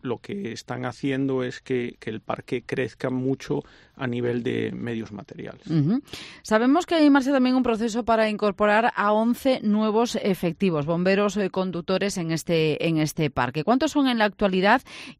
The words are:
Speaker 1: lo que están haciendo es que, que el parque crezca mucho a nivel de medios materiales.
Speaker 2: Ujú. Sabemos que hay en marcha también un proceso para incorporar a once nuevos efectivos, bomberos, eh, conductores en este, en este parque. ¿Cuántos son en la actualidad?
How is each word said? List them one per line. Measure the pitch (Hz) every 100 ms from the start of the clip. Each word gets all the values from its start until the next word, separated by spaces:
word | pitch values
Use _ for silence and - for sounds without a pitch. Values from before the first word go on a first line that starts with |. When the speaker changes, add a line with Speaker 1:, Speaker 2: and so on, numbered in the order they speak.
Speaker 1:
lo | 127 110
que | - 202 196
están | 113 - 123
haciendo | 127 - 139 135 135 131
es | 123 -
que, | - 127 120 -
que | -
el | 110
parque | - 113 - 127
crezca | - 135 123 - 131
mucho | 127 131 135 - 143 - - _ -
a | 131
nivel | 120 120 120
de | 120 117 110
medios | 123 120 113 107
materiales. | 101 - - 104 - -
Speaker 2:
Ujú. | 160 143 254 - - - -
Sabemos | - 214 247 320
que | 349 330
hay | 294
en |
marcha | 277 254
también | 277 254 254
un |
proceso | 247 220 233 226
para | 220 226 220
incorporar | 208 208 - 208 208 233
a | - 208
once | 214 226 240 269 254
nuevos | 214 208 220 214 233 208
efectivos, | 208 180 175 165 190 156
bomberos, | 143 170 185 196 208 208
eh, | 190
conductores | 190 185 175 170 190 196 196
en | 160
este, | 160 - 165 156 147 165
en | 160
este | 156 - 151
parque. | - 123 156
¿Cuántos | 156 254 311
son | 294 269
en | 233
la | 208
actualidad? | - 202 185 196 247 - - -